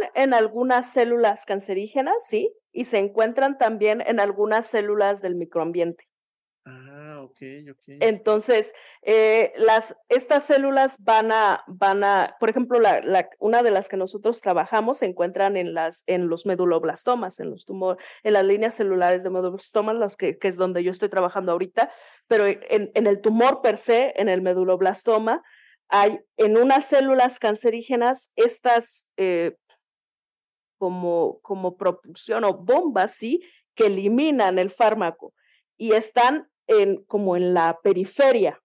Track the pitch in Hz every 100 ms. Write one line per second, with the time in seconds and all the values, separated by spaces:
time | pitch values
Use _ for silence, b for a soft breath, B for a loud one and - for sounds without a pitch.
0 | - - 269 240 220 220 254 247 247 269
1 | 240 240 226 208 - 196 196 190 214 277
2 | 277 440 - 214 415 - _ - 240 220
3 | 196 202 220 240 269 269 233 220 214 214
4 | - 226 202 202 208 220 233 220 208 208
5 | 196 202 190 175 170 170 160 170 170 170
6 | _ _ _ _ _ _ - 127 131 143
7 | 151 147 135 _ 131 139 147 135 - 139
8 | 226 214 220 214 214 226 220 B B B
9 | - 220 220 220 220 - 220 220 220 -
10 | - 247 254 285 285 285 269 269 269 -
11 | 202 220 220 220 208 185 - 185 196 196
12 | 202 196 156 - 226 233 247 247 220 170
13 | 120 190 - - 202 233 240 208 196 190
14 | 185 208 220 233 202 175 170 220 220 277
15 | 208 180 175 190 196 196 175 165 160 170
16 | - 180 175 165 202 180 185 165 165 -
17 | - 247 190 - 175 - - 196 185 180
18 | B B 214 208 190 208 220 226 202 185
19 | 180 180 185 185 180 190 - - 214 226
20 | 202 202 180 - 196 175 185 180 175 180
21 | 202 196 180 196 185 170 185 - 233 B
22 | B B - 226 202 196 - 214 202 -
23 | 208 202 220 220 247 269 240 208 - 233
24 | 262 - 208 185 185 180 185 185 190 190
25 | - 220 220 285 b b b b _ 202
26 | 202 - - - 214 220 254 269 - 277
27 | 269 262 247 254 220 214 240 226 233 247
28 | 240 262 - - 233 233 247 233 233 -
29 | _ - 190 175 170 - _ _ _ _
30 | _ _ _ _ _ _ _ _ 185 180
31 | 175 170 151 - - 190 185 180 190 175
32 | - 170 - 220 208 190 180 311 349 208
33 | 202 - 220 339 B B _ - 220 196
34 | 196 233 311 277 196 185 185 - 226 214
35 | 175 - - _ _ _ _ - 220 214
36 | 220 - 240 294 - _ - 214 196 196
37 | - 208 196 175 180 180 165 165 202 180
38 | 190 - 277 247 175 -